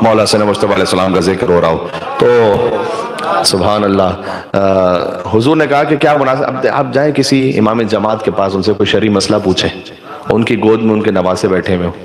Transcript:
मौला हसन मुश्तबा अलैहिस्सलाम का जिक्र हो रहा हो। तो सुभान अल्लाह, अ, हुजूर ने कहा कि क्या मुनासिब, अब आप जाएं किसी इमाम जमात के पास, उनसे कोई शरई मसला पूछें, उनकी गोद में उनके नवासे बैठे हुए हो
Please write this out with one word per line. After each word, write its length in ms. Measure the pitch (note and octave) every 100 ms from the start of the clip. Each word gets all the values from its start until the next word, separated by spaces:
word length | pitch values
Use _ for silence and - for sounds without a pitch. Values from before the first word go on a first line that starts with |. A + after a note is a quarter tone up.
मौला 200 | A2+ A2
हसन 180 | G2+ G#2+
मुश्तबा 300 | G#2 G2 G#2
अलैहिस्सलाम 400 | F#2+ F#2 F#2 F#2
का 80 | F#2
जिक्र 240 | F2 F#2+ -
हो 140 | F2
रहा 120 | E2
हो। 60 | D#2 - - - -
तो 1200 | A#2+ A#2+ A2 G2+ A#2+ G#2+ G2 - - - - G2
सुभान 400 | - G2 F#2+ G#2
अल्लाह, 260 | G2+ G2 F#2+
अ, 1200 | F2+ - F#2 - G2 G2 F#2+ F#2 F2 - - -
हुजूर 240 | G#2+ A#2+ D#3+
ने 100 | D3
कहा 160 | C#3+
कि 140 | D3+ F3+
क्या 180 | D#3 D3
मुनासिब, 280 | C3+ C3 D3
अब 220 | C3 C3
आप 240 | C3+ C3+
जाएं 200 | B2+ D3+
किसी 360 | C#3+ C3 C3+ C3
इमाम 340 | C#3 A2 A2+
जमात 380 | A2 G#2 G#2+ A2 -
के 60 |
पास, 220 | F#2 G2
उनसे 200 | F#2+ F#2
कोई 140 | G2+ G2+
शरई 220 | G#2+ A2
मसला 280 | G2+ F#2+ G#2+
पूछें, 320 | G2 F2+ E2 F#2 - - - - -
उनकी 240 | G#2+ A2+ A2+
गोद 240 | G#2+ A2
में 140 | A2+
उनके 180 | G#2+ G#2+
नवासे 360 | F#2+ F#2 F#2 G#2
बैठे 280 | F#2 F2 F2+
हुए 100 | F2
हो 100 | -